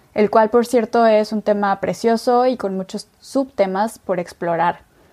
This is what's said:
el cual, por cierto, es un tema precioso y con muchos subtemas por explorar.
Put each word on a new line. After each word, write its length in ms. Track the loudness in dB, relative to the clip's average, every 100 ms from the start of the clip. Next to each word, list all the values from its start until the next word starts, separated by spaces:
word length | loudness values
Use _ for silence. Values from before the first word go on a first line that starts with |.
| _
el 160 | -2 2
cual, 220 | 2 4
por 160 | 2 2
cierto, 400 | 0 0 2 4
es 240 | 4 0
un 80 | -2
tema 380 | -2 0 0 -2
precioso 680 | -4 -2 0 0 2 2 2
y 120 | -2
con 200 | -4 -6
muchos 300 | -8 -12 -14 _
subtemas 800 | -6 -4 -2 -2 -2 -2 -4 -6
por 220 | -6 -6
explorar. 640 | -6 -6 -4 0 -2 -2 _ _ _